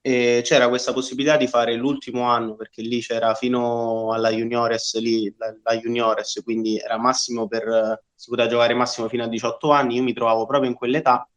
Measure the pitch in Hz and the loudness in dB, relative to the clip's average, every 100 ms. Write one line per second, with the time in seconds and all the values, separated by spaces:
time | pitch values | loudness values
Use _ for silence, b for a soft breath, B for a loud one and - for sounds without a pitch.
0 | 135 127 120 120 120 143 123 123 131 123 | 0 2 4 2 4 4 4 2 -2 -4
1 | 131 131 139 151 127 120 117 117 131 139 | -4 -2 2 2 4 2 0 0 -2 -4
2 | - 123 120 120 113 107 110 - 113 120 | -6 -2 0 0 -2 -8 -14 -10 -4 -4
3 | - 117 113 110 123 123 120 117 117 113 | -2 0 0 0 0 0 0 -2 -2 -2
4 | 110 113 113 113 113 120 117 113 - 113 | -2 0 0 0 -2 0 0 0 -2 -4
5 | 117 113 104 - 113 110 113 113 117 117 | 0 0 -2 -6 -10 -6 -2 -2 -2 0
6 | 113 113 - - 117 113 110 107 - 113 | 0 0 -4 -8 -4 -4 -2 -4 -4 -2
7 | 123 127 - 117 107 113 110 113 110 110 | 0 0 -4 -6 -4 -4 0 0 0 -4
8 | _ _ - 117 113 120 117 120 123 - | _ _ -6 0 2 4 4 2 0 -2
9 | 113 120 117 113 117 - 151 143 127 123 | -4 -4 -4 -4 -4 -2 2 4 4 0
10 | 127 110 117 113 113 143 131 120 123 147 | -2 0 2 2 2 0 0 -2 -2 2
11 | 135 123 - | 2 2 -2